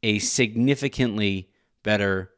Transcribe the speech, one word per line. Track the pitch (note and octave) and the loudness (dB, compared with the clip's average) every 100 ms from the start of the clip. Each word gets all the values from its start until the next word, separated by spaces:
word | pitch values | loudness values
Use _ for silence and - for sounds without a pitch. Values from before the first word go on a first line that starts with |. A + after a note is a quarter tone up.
a | A2+ G#2+ | 2 0
significantly | - - A#2+ A2+ B2+ C#3 C#3 - B2+ G#2 G#2 G2 F#2 _ _ _ | 0 0 0 2 0 2 -2 -2 -2 0 -2 -2 -8 _ _ _
better | - G#2 G2+ F#2+ F#2 | -2 0 2 0 -4